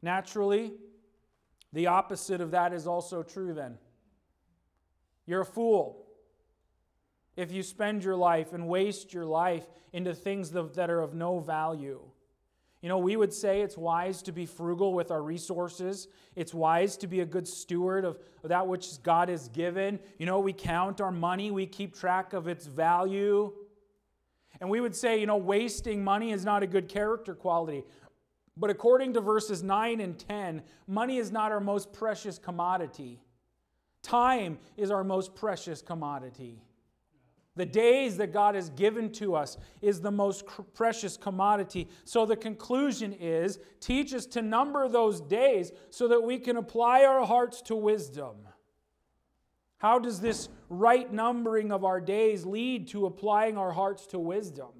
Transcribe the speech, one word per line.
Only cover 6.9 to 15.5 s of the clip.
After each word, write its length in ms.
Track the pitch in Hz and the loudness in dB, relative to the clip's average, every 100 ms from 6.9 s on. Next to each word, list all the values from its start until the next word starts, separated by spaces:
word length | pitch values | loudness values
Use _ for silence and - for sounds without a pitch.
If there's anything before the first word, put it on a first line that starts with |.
| _ _ _ _ | _ _ _ _
if 160 | - 175 | -10 -8
you 140 | 185 | -6
spend 400 | 185 - 208 214 | -8 -4 -4 -2
your 100 | 190 | -2
life 380 | 185 175 165 156 | 2 4 4 0
and 160 | 170 170 | -6 -2
waste 440 | 180 196 196 - | 0 0 -2 -10
your 140 | 180 165 | -10 -2
life 420 | 156 180 170 - - _ | 0 0 0 -6 -20 _
into 220 | 175 180 | -8 -6
things 380 | 170 - 196 175 | -6 -6 -6 -4
that, 220 | 175 160 | -6 -6
that 140 | 151 170 | -4 -2
are 120 | 170 | 0
of 140 | 156 | -2
no 260 | 160 170 180 | -4 -4 -4
value. 600 | 156 156 156 160 139 135 139 _ _ _ _ _ _ _ | -2 -2 -2 -4 -8 -12 -14 _ _ _ _ _ _ _
You 60 | 170 | -2
know, 80 | 185 | 0
we 180 | 180 | 2
would 200 | 220 202 | 4 2
say 260 | 208 208 196 | 2 0 0
it's 160 | 208 202 | 0 -2
wise 460 | 165 165 180 185 | -2 0 0 -6
to 100 | - | -8
be 140 | 170 165 | -8 -10
frugal 480 | - 170 175 196 | -6 -4 0 2
with 160 | 180 170 | 2 0
our 120 | 165 | -2
resources. 840 | 151 170 165 | -4 -6 -6